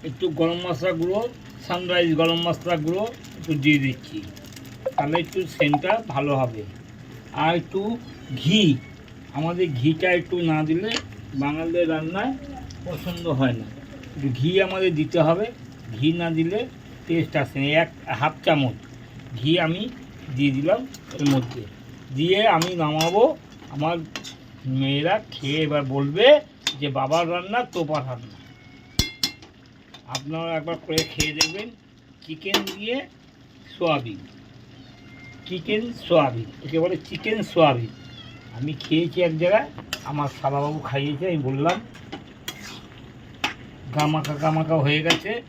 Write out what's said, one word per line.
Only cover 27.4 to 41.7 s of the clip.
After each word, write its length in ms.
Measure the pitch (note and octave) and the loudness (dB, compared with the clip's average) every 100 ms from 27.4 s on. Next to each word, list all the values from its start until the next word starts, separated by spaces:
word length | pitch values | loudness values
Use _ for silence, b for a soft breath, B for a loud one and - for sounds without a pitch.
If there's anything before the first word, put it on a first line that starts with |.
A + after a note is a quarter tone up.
| F3+ G3+ | -2 -2
তোপার 420 | - F3 D3+ D3+ C3 | -2 -4 -2 -2 -4
রান্না।" 300 | B2 A2+ - - - - - - - - - - - - - - - - - - | -10 -12 -18 -20 -20 -20 -20 -12 -4 -4 -2 -8 -8 -20 -20 -20 -20 -20 -20 -10
আপনারা 480 | C3 C#3 D#3+ E3 D#3+ | -8 -4 -4 -2 -2
একবার 200 | D3+ D#3+ | -2 -8
করে 220 | - D#3+ | 0 0
খেয়ে 360 | D#3 - D3+ | 0 -2 -4
দেখবেন, 360 | D3+ D#3 F#3 A3+ - - - - - - | 0 -2 -2 -10 -14 -20 -20 -20 -20 -14
চিকেন 380 | D#3 F#3+ G3+ G3 F#3+ | -10 -2 0 -2 -8
দিয়ে 260 | G#3+ C4 - - - - - - - - | -4 -4 -6 -16 -20 -20 -20 -20 -20 -4
সোয়াবিন, 400 | E3+ D3 A#2 G2 - - - - - - - - - - - - - | 0 0 -2 -12 -14 -20 -20 -20 -20 -20 -20 -20 -20 -20 -18 -18 -8
চিকেন 440 | F3+ E3 G#3+ A#3+ - - | -8 -2 -2 -2 -8 4
সোয়াবিন, 380 | F3 C3+ A#2 G#2+ - | 4 4 0 -8 -10
একে 160 | C3+ D#3+ | -2 0
বলে 180 | F3 F3+ | 2 0
চিকেন 460 | - - G#3+ A3 | -6 -6 -2 -2
সোয়াবিন। 600 | - F3+ D#3 A#2+ A#2 - - - - - - A2+ | 0 6 6 6 -2 -10 -18 -18 -18 -18 -16 -8
আমি 180 | C#3+ | -6
খেয়েছি 480 | D3+ - D#3 E3+ - | -6 0 2 2 2
এক 160 | F3 D#3+ | 2 4
জায়গায়, 320 | F3 G#3+ C#4+ - - - | 4 4 2 -8 -10 -10
আমার 260 | - D3 C#3 - | -6 -2 -4 -2
শালাবাবু 380 | C#3 C#3 D3 D3+ | 0 0 0 -2
খাইয়েছে, 480 | B2+ C#3 C#3+ C#3+ F#3 | -2 -2 -2 0 0
আমি 100 | E3 | 0
বললাম, 440 | C3 C3+ D#3 | 0 2 2